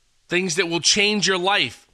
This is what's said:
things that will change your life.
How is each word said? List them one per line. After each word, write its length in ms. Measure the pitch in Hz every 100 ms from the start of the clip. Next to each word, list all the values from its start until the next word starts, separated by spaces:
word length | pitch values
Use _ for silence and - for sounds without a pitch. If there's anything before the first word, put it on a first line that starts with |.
| _ _ -
things 260 | 175 185
that 140 | 156 170
will 100 | 165
change 480 | - 208 208 214 175
your 120 | 185
life. 500 | 185 202 127 - _